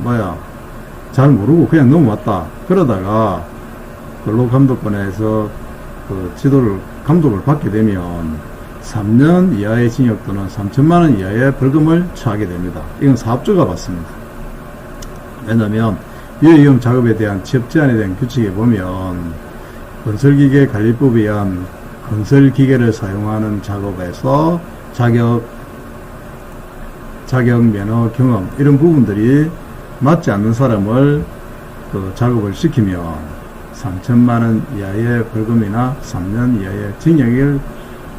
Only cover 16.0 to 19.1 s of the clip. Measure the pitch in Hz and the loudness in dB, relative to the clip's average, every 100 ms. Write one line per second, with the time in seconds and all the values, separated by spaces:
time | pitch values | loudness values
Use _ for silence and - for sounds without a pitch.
16 | - - - - 151 160 143 127 117 127 | -8 -18 -14 2 8 8 8 6 4 2
17 | 120 110 107 98 - 127 110 165 143 117 | 2 2 0 -2 -2 -2 0 2 2 2
18 | 98 92 127 131 104 92 120 107 90 92 | 0 -4 -4 -2 -2 0 2 2 -2 -6
19 | 92 | -6